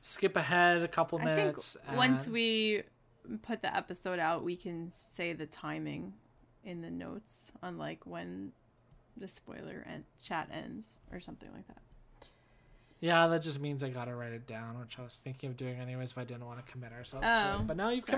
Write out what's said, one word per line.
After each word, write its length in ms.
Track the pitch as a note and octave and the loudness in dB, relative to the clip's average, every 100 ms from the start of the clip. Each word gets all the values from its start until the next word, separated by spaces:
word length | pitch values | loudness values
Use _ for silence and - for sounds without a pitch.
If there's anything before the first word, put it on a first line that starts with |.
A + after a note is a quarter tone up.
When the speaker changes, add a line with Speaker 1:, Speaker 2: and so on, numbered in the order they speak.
Speaker 1:
skip 360 | - - F#3+ F#3+ | -4 2 4 4
ahead 460 | C#3+ F3 F3 F3 | 4 8 8 8
a 60 | E3+ | 4
couple 300 | - E3 E3 | 2 2 2
Speaker 2:
I 40 | |
think 120 | D#3 D#3 | 4 4
Speaker 1:
minutes 380 | G3+ - - - - | 4 2 -2 -4 -2
Speaker 2:
once 300 | A#3+ B3+ B3+ | 6 6 6
Speaker 1:
and 80 | A#3 | 4
Speaker 2:
we 480 | A3+ A3+ A3 G#3+ G#3 - _ _ _ - G#3+ | 4 6 6 6 4 0 _ _ _ -10 -10
put 200 | - A3 | -6 -4
the 120 | - | -2
episode 440 | - - F3+ F#3+ F3+ | -2 -2 -4 -2 0
out, 260 | D#3+ E3+ | 2 2
we 120 | E3+ F3 | 0 -4
can 340 | F#3+ E3+ E3+ | -4 -6 -8
say 420 | - - - E3+ | -12 -14 -6 -4
the 140 | E3 - | -4 -8
timing 680 | - D3 D#3 D#3 C#3+ F#3 G3+ _ _ _ _ | -8 -6 -4 -4 -6 -8 -12 _ _ _ _
in 180 | G#3 F3 | -12 -10
the 80 | E3 | -8
notes 600 | F3 F3+ G3 - - - - | -8 -8 -10 -10 -12 -14 -12
on, 160 | F3+ E3+ | -10 -8
like, 260 | D3+ D#3+ - | -8 -8 -10
when 460 | E3+ F3 F#3 F#3 - _ _ _ - _ - | -10 -8 -8 -10 -12 _ _ _ -20 _ -14
the 120 | F#3+ | -10
spoiler 580 | - - - - - - | -10 -12 -12 -12 -12 -12
en-, 160 | D#3+ C#3+ _ | -12 -14 _
chat 260 | - E3+ D3+ | -6 -6 -4
ends 360 | D#3+ C3+ - A3 - - | -8 -10 -10 -14 -20 -16
or 80 | F3+ | -14
something 280 | - - - | -12 -14 -16
like 120 | - G3 | -16 -18
that. 120 | - - - - - - _ _ _ _ - _ _ | -20 -20 -20 -20 -20 -20 _ _ _ _ -20 _ _
Speaker 1:
Yeah, 280 | E3+ E3+ E3 | 4 8 8
that 140 | E3 | 6
just 180 | D#3 C#3 | 2 -2
means 220 | D3 C#3 | -2 -2
I 60 | C3+ | -4
gotta 260 | B2+ B2 | -4 -6
write 180 | A#2+ A#2+ | -6 -6
it 140 | A#2 B2+ | -8 -8
down, 320 | A2+ A#2 A#2+ | -8 -8 -8
which 200 | A#2 - | -10 -12
I 40 | |
was 160 | B2 - | -10 -10
thinking 320 | C#3 C3 C#3 | -8 -8 -8
of 60 | B2 | -6
doing 220 | B2+ B2 | -6 -4
anyways, 320 | B2+ B2+ B2+ | -6 -6 -6
but 100 | - | -6
I 20 | |
didn't 200 | A#2+ A#2+ | -8 -8
wanna 180 | A#2+ A#2+ | -10 -12
commit 300 | B2 B2+ A#2+ | -12 -12 -12
ourselves 340 | A#2 A#2+ C3+ A3+ | -12 -10 0 4
to 260 | A3+ G3+ G3+ | 4 4 2
Speaker 2:
Oh, 40 | |
Speaker 1:
it. 60 | G#3+ | 0
But 100 | F3 | 0
now 120 | G#3+ | 0
you've 140 | B3 | 0
Speaker 2:
sorry. 80 | - | 2